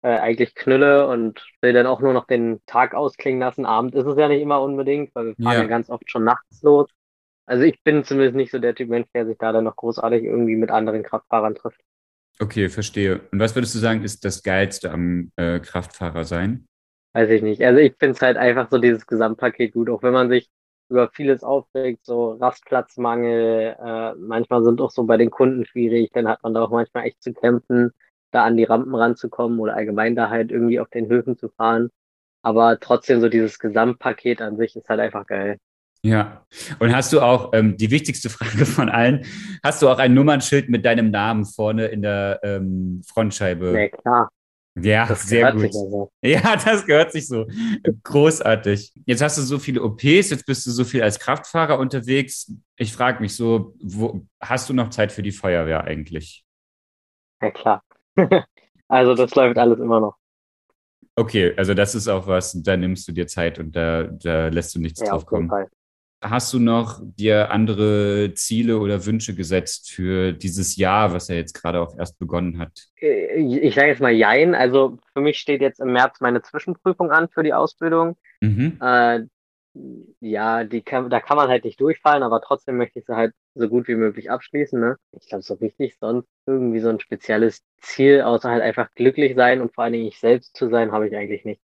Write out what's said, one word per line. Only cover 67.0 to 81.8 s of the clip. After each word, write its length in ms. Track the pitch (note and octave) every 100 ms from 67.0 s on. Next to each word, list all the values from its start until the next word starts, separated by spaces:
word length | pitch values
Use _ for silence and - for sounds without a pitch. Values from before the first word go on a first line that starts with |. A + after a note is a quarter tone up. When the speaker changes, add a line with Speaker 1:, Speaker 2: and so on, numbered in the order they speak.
Speaker 2:
dir 480 | G#2 - G#2+ G#2+ G#2
andere 840 | G#2 A2 G2+ G#2+ G#2 G2+ G2+ G#2
Ziele 440 | F#2+ - A2+ A#2 A2+
oder 280 | G2+ G2+ F#2
Wünsche 280 | A2 A2
gesetzt 560 | F2+ E2+ F#2 - - -
für 420 | - F#2 F#2 F#2
dieses 440 | E2 F#2+ F2+ F2+ -
Jahr, 360 | F#2 G2+ G#2
was 140 | F2 -
ja 80 | F2
jetzt 180 | D#2+
gerade 260 | - E2+ F2
auch 160 | E2+ -
erst 220 | F2 _
begonnen 400 | E2 E2+ F2+ E2+
hat? 300 | E2 - _ _
Speaker 1:
Äh, 360 | D3+ A2+ E2+ D#3+
ich, 260 | C#3+ C3
ich 120 | D3+
sag 120 | C#3+ D3
jetzt 160 | B2
mal 100 | C3
jein. 420 | A2+ G#2+ B2+ E3
Also 440 | D#3 B2+ C3+ C3 A#2 _
für 80 | C#3+
mich 180 | D3 D3
steht 240 | - C#3+
jetzt 180 | C3+ -
im 120 | C3
März 280 | B2 B2+ -
meine 220 | B2 B2
Zwischenprüfung 680 | - D3+ - E3+ F#3+ F3+ F3
an 180 | D#3 E3+
für 140 | -
die 120 | D#3
Ausbildung. 640 | - D#3 - E3 E3 E3+ F3 _ _
Speaker 2:
Mhm. 360 | G#2+ G#2 D3 D#3+
Speaker 1:
Äh, 380 | B2+ A#2+ A#2+ A#2 A#2 _ _ _ _ - C3+ B2 - _
ja, 440 | A2+ G#2 A2 A2+
die 180 | G#2+ A#2
kann, 280 | - C3 B2
da 100 | A#2+
kann 160 | - D3
man 120 | C3+
halt 160 | B2
nicht 160 | A#2 -